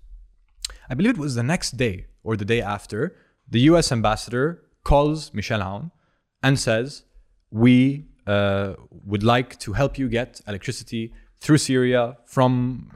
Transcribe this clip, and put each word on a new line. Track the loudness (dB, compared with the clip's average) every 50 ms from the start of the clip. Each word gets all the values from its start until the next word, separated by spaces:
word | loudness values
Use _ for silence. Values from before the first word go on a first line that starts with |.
| -20 -20 -20 -20 -20 -20 _ _ _ _ _ _ -16 -16 -16 -20 -12 -8
I | -4
believe | 0 0 0
it | 0 0
was | -4 -4 -4
the | -2
next | -2 -2 -2 -2 -4 -8 -4 -2
day | -2 -2 -2 -6 -12 -18 _ _
or | -6 -4 -4
the | -4 -2
day | -2 -2 -2
after, | -2 -4 -6 -8 -8 -10 -6 -6 -6 -6 -6 _ _ _ _ _ _ -2
the | 0 4
U | 6 6 6 6
S | 4 2
ambassador | 0 0 0 0 -2 -2 -6 -6 -4 -4 -4 -4 -4 -10 _ _ _ _ _
calls | 2 4 4 4 2 -2 -4 -8 -10
Michel | -10 -8 -6 -4 -4 -4
Aoun | -4 -6 -8 -10 -12 -14 -16 _ _ _ _ _ _ _ _ _
and | 0 2 2 2
says, | 2 0 0 0 -2 -6 -10 -16 -20 _ _ -20 _ _ _ _ _ _
"We, | 0 4 6 6 8 6 6 4 0 -4 -10 -16 _ _ _
uh, | -2 0 0 0 0 0 -2 -4 -6 -8 -12 -18 -20 -20 -18 -8
would | -6 -4 0
like | 2 2 2 2 0 -4 -10 -14
to | -10 -6 -2
help | -2 -2 -2 -2 -4
you | -4 -4
get | -2 -4 -4 -6 -10 -16 -12 -12
electricity | -12 -10 -8 -10 -10 -10 -12 -10 -8 -8 -8 -10 -12 -20 -20 _ _ _
through | 2 4 4 4
Syria | 4 2 2 2 2 2 2 2 0 -2 -4 -12 _
from, | _ 0 2 2 4 2 0 -2 -2 -4 -8 -12 -16 -10